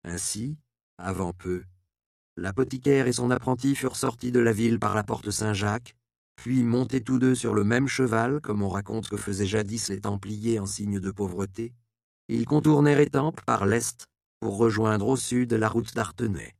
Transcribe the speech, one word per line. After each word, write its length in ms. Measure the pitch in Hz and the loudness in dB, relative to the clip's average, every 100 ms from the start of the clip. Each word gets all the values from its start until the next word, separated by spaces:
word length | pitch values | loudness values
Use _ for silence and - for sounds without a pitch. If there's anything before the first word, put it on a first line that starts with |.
Ainsi, 540 | - 87 - 104 127 151 _ _ _ - | -8 -6 -6 -6 -8 -10 _ _ _ -10
avant 340 | 90 90 90 | -6 -4 -4
peu, 320 | 90 92 90 90 _ _ _ _ _ _ - | -6 -6 -6 -8 _ _ _ _ _ _ -8
l'apothicaire 680 | 92 98 127 131 143 139 127 | -6 -2 -2 -2 2 2 2
et 60 | |
son 160 | 120 123 | 0 0
apprenti 440 | 127 - 123 135 | 0 0 0 0
furent 220 | 139 131 - | 0 -2 -2
sortis 340 | 131 117 123 | -4 -2 0
de 100 | 123 | 2
la 120 | 117 | 4
ville 260 | 107 113 117 | 4 2 2
par 160 | 107 | 0
la 80 | 104 | 0
porte 280 | 104 107 104 | -2 -4 -4
Saint-Jacques, 680 | 98 107 101 104 110 120 _ _ _ _ - | -2 -2 0 0 -2 -8 _ _ _ _ -14
puis 280 | 120 131 | -2 2
montés 360 | 117 120 120 131 | 2 2 0 -2
tous 180 | 110 131 | 0 2
deux 180 | 127 123 | 4 2
sur 180 | 113 | 2
le 80 | 104 | 2
même 240 | 104 120 135 | 2 2 2
cheval, 540 | 127 127 113 120 147 | 0 2 2 2 -2
comme 220 | 147 104 | -2 -2
on 60 | 98 | -2
raconte 400 | 98 98 110 98 | -4 -4 -8 -6
que 80 | 104 | -8
faisaient 300 | 101 98 98 | -6 -2 0
jadis 420 | 107 101 113 - | 0 -2 -6 -6
les 120 | 98 | -4
Templiers 580 | 104 101 98 107 113 110 | -4 -4 -6 -4 -2 -2
en 80 | 98 | -2
signe 320 | - 104 101 | -6 -4 -2
de 120 | 95 | -4
pauvreté, 600 | 98 98 87 98 98 117 - _ _ _ _ - | -4 -4 -4 -6 -6 -10 -12 _ _ _ _ -4
ils 160 | 117 | -2
contournèrent 560 | 117 151 151 147 147 143 | 2 2 6 6 6 6
Étampes 400 | 143 139 151 185 | 4 4 0 -4
par 240 | - 110 98 | -2 2 2
l'est, 400 | 113 117 - - _ _ _ | 2 0 -10 -20 _ _ _
pour 180 | 110 101 | -6 2
rejoindre 480 | 117 104 110 107 107 | 2 4 2 2 2
au 100 | 131 | 0
sud 380 | - 123 123 | 0 -2 2
la 140 | 117 110 | 2 2
route 260 | 117 117 | 0 -2
d'Artenay 600 | 120 107 - 117 87 - | -4 -4 -2 -4 -4 -8